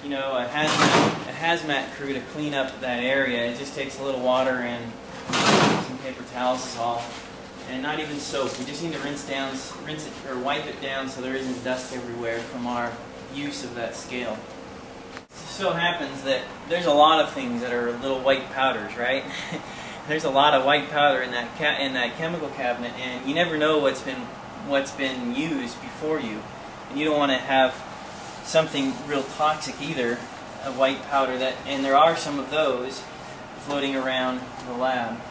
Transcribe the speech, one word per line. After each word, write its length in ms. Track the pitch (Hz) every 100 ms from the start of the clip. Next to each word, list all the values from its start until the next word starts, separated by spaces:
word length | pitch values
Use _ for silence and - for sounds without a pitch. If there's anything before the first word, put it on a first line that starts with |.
you 60 | 143
know, 280 | 139 135 131
a 80 | 120
hazmat, 840 | 147 156 - - - - - -
a 40 |
hazmat 580 | - 165 170 156 139 - -
crew 180 | 139
to 80 | 135 -
clean 200 | 151 151
up 260 | 139 131 -
that 240 | 127 120
area. 420 | 123 135 131 123 117
It 120 | 120
just 180 | 139 151
takes 240 | 135 -
a 40 |
little 180 | 135 131
water 380 | 123 127 131 127
and 320 | 120 120 117 - - - - - - - - - -
some 120 | 127
paper 240 | 135 127 120
towels 320 | 123 127 127 -
is 120 | 117
all. 260 | 117 117 117 - - - - - -
And 140 | 127
not 160 | 143 156
even 180 | 151 143
soap. 400 | 127 147 127 123
We 60 |
just 180 | 127 147
need 120 | 170
to 60 | 151
rinse 260 | 143 143 -
down, 240 | 135 135 131 - - 147
rinse 220 | 151 151
it, 60 | - 139
or 100 | 127
wipe 260 | 127 147 147
it 160 | 127
down 280 | 135 135 131
so 100 | 127
there 160 | 127 131
isn't 280 | 131 120 131
dust 280 | 127 -
everywhere 460 | 131 120 117 117 117
from 260 | 117 123 120
our 280 | 120 120 113 - - - 139
use 300 | 143 143 123
of 100 | 120
that 180 | 113
scale. 440 | - - 127 120 107 - - - - - - - -
It 60 | - -
so 380 | - - 185
happens 500 | 170 170 180 139 139
that 200 | 135 127 - - -
there's 160 | 170 175
a 80 |
lot 260 | 147 151 160
of 120 | 143
things 280 | - 127 120
that 120 | 123
are 180 | 120 120 120
little 220 | 135 131
white 280 | 135 135 131
powders, 420 | 135 131 117 104 117
right? 300 | 120 135 - - -
<laughs> 560 | 165 - - - - -
There's 160 | 156
a 60 | 156
lot 240 | 135 147
of 100 | 143
white 260 | 131 147 -
powder 320 | 151 147 131
in 100 | 127
that 260 | 120 117 -
ca-, 200 | 151 143
in 140 | 139
that 220 | 131 120 117
chemical 320 | 160 170 147
cabinet, 420 | - 123 120 120 123
and 300 | 127 127 135
you 80 | 151
never 220 | 175 156
know 220 | 151 156
what's 220 | 139 131
been, 200 | 139 127 120 - - - 143
what's 240 | 139 135
been 440 | - 135 127 120 123
used 440 | 160 143 120 -
before 400 | - - 156 156
you. 200 | 120 107 104 - - - -
And 80 | 135
you 60 |
don't 140 | 156 147
wanna 200 | 143 131
have 380 | 123 135 131 - - - - - - - -
something 480 | 160 156 147 135 127 143
real 160 | 143
toxic 520 | 131 - 151 156 143 -
either, 360 | 143 139 120 120 - - - -
a 80 | 135
white 320 | 127 135 135 -
powder 280 | 139 131 127
that, 180 | 131 127 131
and 180 | 139
there 140 | 135 139
are 180 | 160 165
some 240 | 151 143
of 100 | 139
those 540 | 147 156 123 127 135 - - - - - - 143
floating 280 | 143 139
around 460 | 135 131 127 127 127 127 - 123
the 80 |
lab. 460 | 123 127 131 117 117 -